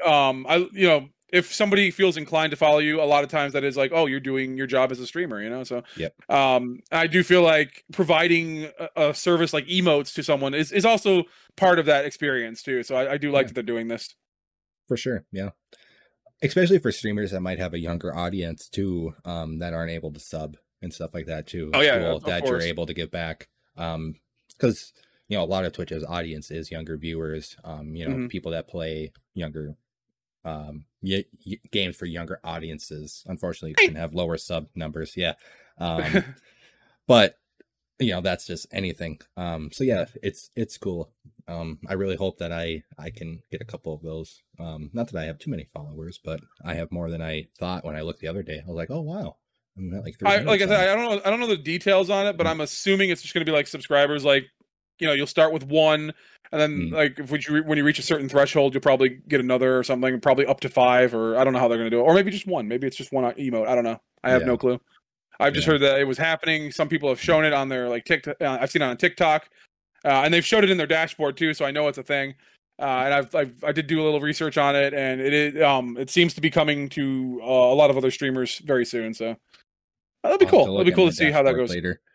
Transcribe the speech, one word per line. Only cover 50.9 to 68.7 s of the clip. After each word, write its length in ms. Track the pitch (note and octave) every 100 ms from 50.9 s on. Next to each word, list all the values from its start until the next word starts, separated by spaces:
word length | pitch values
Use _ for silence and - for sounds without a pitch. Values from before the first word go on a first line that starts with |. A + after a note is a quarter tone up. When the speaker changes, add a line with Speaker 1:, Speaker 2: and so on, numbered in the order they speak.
| G#3
Speaker 1:
don't 200 | A#3+ G3+
know, 40 | G3
I 40 |
don't 100 | A3+
know 80 | A#3
the 100 | F3+
details 520 | D3 E3+ G3+ F#3+ F3+
on 180 | G3 G3+
it, 100 | F3
but 80 | E3
Speaker 2:
Mm. 60 |
Speaker 1:
I'm 100 | D#3+
assuming 480 | D3 - G3 G3 F#3+
it's 120 | E3+
just 120 | -
gonna 120 | F3 D#3+
be, 60 |
like, 160 | D3+ C#3+
subscribers, 560 | D3 - C#3+ C#3+ D3
like, 220 | C#3+ C#3 C3 _ _ _ _ -
you 60 | D#3+
know, 60 |
you'll 140 | C#3+ D3
start 240 | - D#3+
with 120 | D#3+ C3+
one, 480 | D#3 D#3 D3+ D3+ - _ _ -
and 80 | D#3
then, 100 | D3+ D3+ D#3+
Speaker 2:
Mm. 40 |
Speaker 1:
like, 260 | D#3+ D3 C3+
if, 100 | C3+
when 100 | D3 D3
you 80 | D3+
re-, 60 |
when 160 | D#3 D3+
you 60 |
reach 160 | D3 C#3+
a 40 |
certain 260 | - D#3 C3+
threshold, 440 | C#3 C3+ D#3 C#3
you'll 80 | C3+
probably 280 | D3 C3 C3 B2+ -
get 140 | B2+
another 360 | B2+ B2+ C3 B2+
or 60 |
something, 360 | B2 B2+ C3 A#2+
probably 240 | C#3 B2+ C#3
up 140 | -
to 80 | B2+
five, 440 | - B2 B2 B2+
or 220 | A2+ A2+ A#2
I 60 |
don't 80 | C3+
know 60 | B2+
how 80 | A#2+
they're 100 | A#2
gonna 120 | A2+
do 100 | A#2
it. 40 |
Or 100 | C#3
maybe 180 | F3+ G3
just 160 | G3 G3
one. 200 | E3 G#2+
Maybe 180 | B2 C3+
it's 80 | -
just 160 | B2+
one 140 | C3+ B2
emote. 340 | - C3+ A#2 A2
I 80 | B2+
don't 80 |
know. 160 | A#2 A2 _ _
I 60 | B2+
have 100 | B2+
Speaker 2:
Yeah. 60 | B2+
Speaker 1:
no 100 | A#2
clue. 220 | B2+ B2+ _ _ _ _ _ -
I've 140 | C#3+
just 120 | C#3+ D#3+
Speaker 2:
Yeah. 60 |
Speaker 1:
heard 80 | D3
that 180 | C#3 C#3
it 40 | C3+
was 120 | B2+
happening. 540 | D#3+ D#3+ D#3+ D#3 D3+
Some 160 | - D3+
people 220 | D#3+ C#3+
have 100 | B2
shown 240 | - D#3 D#3
it 60 |
on 140 | C#3 C3+
their, 220 | B2+ B2
like, 160 | A#2 -
TikTok. 300 | D#3+ D3+ -
Uh, 180 | D3 C3
I've 80 | C3